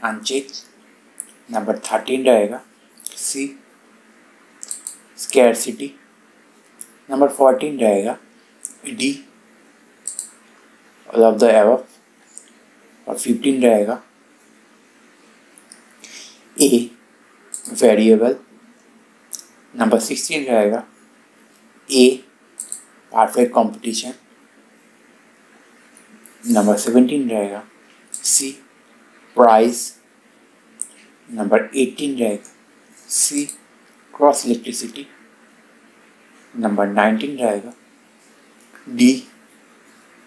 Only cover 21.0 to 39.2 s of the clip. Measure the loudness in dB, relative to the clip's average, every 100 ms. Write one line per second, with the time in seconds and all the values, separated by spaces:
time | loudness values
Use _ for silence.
21 | _ _ _ _ _ _ _ _ -2 4
22 | 4 4 -8 _ _ -16 -12 -14 -16 _
23 | _ 0 2 2 2 2 0 -4 -8 -8
24 | -10 -14 _ _ _ _ _ _ _ _
25 | _ _ _ _ _ _ _ _ _ -20
26 | _ -20 -20 -12 -2 0 2 0 2 2
27 | 2 0 -4 -4 -6 -8 -16 _ _ _
28 | _ -8 -2 -2 -4 -12 _ _ _ _
29 | _ _ _ 4 6 6 4 -2 -10 -16
30 | _ _ _ _ _ _ _ -16 -16 -18
31 | -20 _ -16 -8 0 0 0 -2 -2 -4
32 | -6 -4 -4 -4 -12 _ _ _ _ -20
33 | -8 -4 -2 -4 -8 -12 _ _ _ _
34 | _ 0 2 2 -2 -4 -6 -10 -12 -14
35 | -20 -20 _ _ _ _ _ _ _ _
36 | _ _ _ _ _ -6 -4 -2 -2 0
37 | 0 0 -6 -4 -4 -4 -10 -20 _ _
38 | _ _ _ _ _ _ -20 -20 -8 4
39 | 4 4